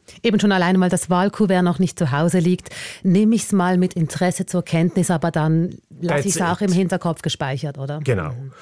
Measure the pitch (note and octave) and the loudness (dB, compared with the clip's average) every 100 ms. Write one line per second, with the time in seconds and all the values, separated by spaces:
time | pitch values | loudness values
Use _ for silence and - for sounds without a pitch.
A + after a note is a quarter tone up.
0 | - - A#3 G#3 G#3 F#3+ F3 F#3 F3+ F3 | -20 -6 0 2 2 2 2 2 2 0
1 | - F3+ G3 - G#3 F#3 F3+ F3 F#3 - | 0 0 0 0 2 2 2 0 -2 0
2 | D#3 C#3+ E3+ F#3 E3+ F3+ - - - - | -2 0 2 2 2 0 -4 -14 -14 -4
3 | F#3+ F3+ G#3+ A3+ - G3+ F3+ F3+ F#3 - | 0 4 4 2 0 0 2 2 0 0
4 | D#3+ - F3+ - F#3 F3+ E3+ E3+ - - | -4 0 0 0 -2 -4 0 0 2 2
5 | E3+ E3 E3+ E3 D#3 D#3+ F3 - _ - | 0 0 0 0 2 2 0 -6 _ -8
6 | E3+ D3 F#3+ E3 F3 F3+ G3+ F3+ F3+ F#3 | -2 0 0 0 0 0 2 2 2 -2
7 | E3+ D#3+ - - C#3 C3+ D3+ C#3 C3+ D3 | -2 -4 -4 -4 -4 -4 -6 -8 -8 -6
8 | C3+ G#2+ E2 B2 C3+ - | -2 -2 -2 -8 -12 -16